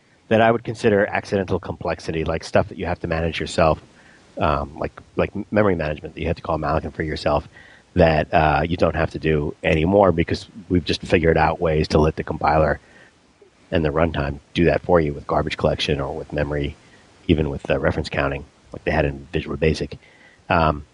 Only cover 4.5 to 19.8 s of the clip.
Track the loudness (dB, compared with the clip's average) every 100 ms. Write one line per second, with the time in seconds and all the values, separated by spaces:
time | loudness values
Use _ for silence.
4.5 | 0 -4 -8 -10 -10 -8 -4 -2 -4 -2
5.5 | 2 2 2 -2 -6 -10 -6 -4 -4 -4
6.5 | -4 -2 -2 -4 -6 -6 -4 0 -2 -2
7.5 | -14 -20 -20 _ 4 4 4 2 2 2
8.5 | 2 0 0 0 0 -4 -2 0 0 -2
9.5 | -4 0 2 4 6 6 4 0 -4 -8
10.5 | -18 -2 -2 0 -4 0 2 4 4 2
11.5 | 0 0 0 2 2 2 0 -8 -2 0
12.5 | 2 2 0 -8 -20 -20 _ _ _ _
13.5 | _ _ 0 0 2 0 0 -4 -6 -8
14.5 | 0 2 2 2 2 2 -4 -4 -4 -4
15.5 | -2 -2 0 -2 -2 -4 -8 -8 -4 -4
16.5 | -4 -4 -8 _ -20 _ _ 0 2 2
17.5 | -4 -2 0 0 -2 -4 -2 -2 -4 -10
18.5 | _ _ -8 -2 0 -2 -4 -6 -6 -6
19.5 | -2 0 0